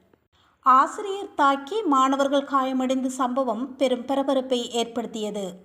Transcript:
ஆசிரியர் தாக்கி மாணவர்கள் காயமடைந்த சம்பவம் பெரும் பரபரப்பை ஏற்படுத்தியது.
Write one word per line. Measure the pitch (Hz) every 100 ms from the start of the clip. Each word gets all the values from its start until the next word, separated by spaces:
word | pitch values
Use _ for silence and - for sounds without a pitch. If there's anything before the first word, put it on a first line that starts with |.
| _ _ _ _ _ _
ஆசிரியர் | 269 262 320 - 403 392 403
தாக்கி | - 277 277 - 427
மாணவர்கள் | 370 262 269 277 277 285
காயமடைந்த | 277 269 262 262 254 262 254
சம்பவம் | 269 247 254 254 214 277 -
பெரும் | 254 240 -
பரபரப்பை | 277 269 262 262 247 233
ஏற்படுத்தியது. | 233 233 247 220 220 208 208 185 -